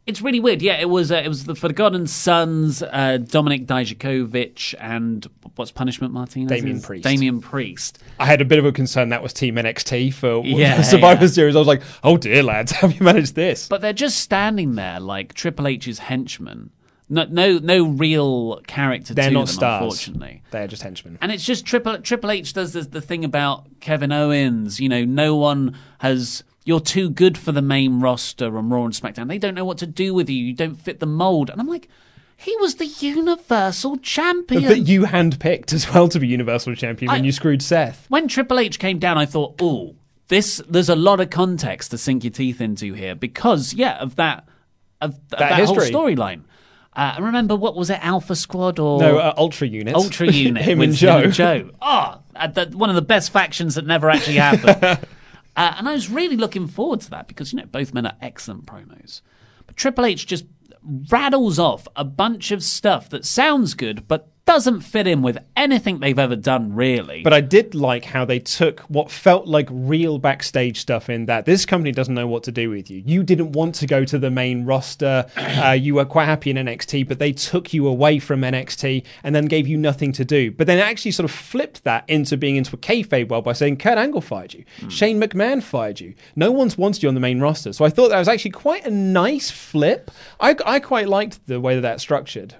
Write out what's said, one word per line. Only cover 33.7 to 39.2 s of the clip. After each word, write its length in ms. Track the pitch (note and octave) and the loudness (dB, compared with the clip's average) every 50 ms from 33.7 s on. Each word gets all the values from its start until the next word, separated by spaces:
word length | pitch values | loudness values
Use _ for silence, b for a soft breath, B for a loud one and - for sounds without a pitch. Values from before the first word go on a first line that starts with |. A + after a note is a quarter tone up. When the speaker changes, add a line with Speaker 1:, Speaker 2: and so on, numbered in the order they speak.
| F3+ - - C#4 C#4+ B3+ | -2 -4 -6 -6 -6 -6
Speaker 1:
Champion. 640 | - - - D4 E4 F4+ F4+ F4 F4 - B3 - C4+ | -6 -6 -4 -2 0 0 -2 -2 -2 0 0 2 4
Speaker 2:
That 160 | B3+ G#3+ - | 4 4 4
you 240 | - D#3+ G3 F#3+ G#3 | 4 4 4 4 4
handpicked 680 | - F#3 F3+ E3 E3 C3 - - E3 E3+ - - - D#3 | 2 2 2 2 2 0 0 0 0 0 0 -2 -4 -4
as 160 | D#3 - - - | -4 -2 4 6
well 140 | F3 F3 E3 | 6 6 6
to 100 | - D#3 | 4 0
be 80 | C3 | 0
Universal 480 | A#2+ B2 B2 A#2+ A#2 A#2 A#2+ - B2+ A#2 | 0 0 -2 -2 -2 -4 -4 -4 -6 -6
Champion 360 | - B2+ A#2 A2+ - B2+ A#2+ | -6 -6 -6 -6 -4 -2 -2
when 100 | A#2+ C3 | 0 2
Speaker 1:
I 40 | C3+ | 2
Speaker 2:
you 60 | C#3 | 0
screwed 300 | C3+ - - D#3 C#3+ C3+ | 0 0 0 0 0 0
Seth. 440 | C#3 - F3 D#3+ C#3 A#2 - - - - | 0 0 0 0 0 -2 -6 -12 -6 -2
Speaker 1:
When 180 | C4+ - E4 | 0 0 0
Triple 320 | B3+ - C4+ B3 B3+ B3+ B3+ | 0 -2 -2 0 0 0 0
H 200 | A3+ F3+ D3+ - | 0 0 -2 -4
came 200 | F#3+ G3 F#3 D#3 | -4 -4 -2 0
down, 180 | F3+ F3+ E3 | 0 0 2
I 80 | D3+ | 2